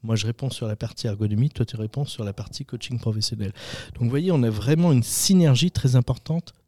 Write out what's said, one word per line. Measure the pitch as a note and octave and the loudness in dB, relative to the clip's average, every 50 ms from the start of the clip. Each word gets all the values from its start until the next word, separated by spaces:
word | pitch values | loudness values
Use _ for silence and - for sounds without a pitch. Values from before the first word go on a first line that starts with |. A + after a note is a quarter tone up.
| - | 0
Moi, | A2+ A2+ | 0 0
je | G#2+ G2+ | 0 0
réponds | A2 A#2 - - - | -2 -4 -4 -6 -6
sur | - - A#2+ | -6 -4 -6
la | A2 G#2 | -6 -4
partie | - - A2 - - - | -6 -6 -8 -8 -6 -4
ergonomie, | A#2 G2+ G2+ A2 G2+ G#2 G#2 B2 D3+ | -4 -2 0 -2 0 2 2 0 0
toi, | - - A#2 | 0 -2 -4
tu | - - | -4 -2
réponds | A2 A2 G#2+ - C#3 D3 | -8 -8 -6 -4 -6 -6
sur | - - - A2+ | -6 -6 -8 -8
la | G2 F#2+ | -8 -6
partie | - G#2 - - - C#3 | -8 -10 -12 -10 -14 -12
coaching | - - A#2 - - B2 A2+ | -10 -10 -12 -8 -6 -6 -4
professionnel. » | - A2+ G#2+ G#2+ G#2+ - - A2 G#2 F#2+ - - - - - - - - - | -2 -2 -2 -2 -4 -4 -4 -6 -6 -8 -8 -10 -14 -14 -12 -14 -14 -14 -6
Donc | - A#2+ | -2 -2
vous | A#2 | 0
voyez, | B2 C#3+ E3 F#3+ | 0 0 0 2
on | F3 C#3+ B2 | 2 2 2
a | A2+ | 2
vraiment | G#2+ G2 G2 B2+ D3+ D#3+ F3 F3 | 0 0 0 2 2 4 4 4
une | C#3+ B2 A2+ | 4 4 2
synergie | - - - - - G3 F#3 E3+ D#3 C3 A#2 - F3+ | 0 -2 -2 2 6 6 6 8 6 6 4 4 0
très | _ - - C#3 B2 | _ 2 2 4 4
importante | B2+ A#2+ - B2 - _ - D#3+ E3+ - - _ _ _ | 4 4 2 -2 -6 _ -4 -4 -4 -4 -8 _ _ _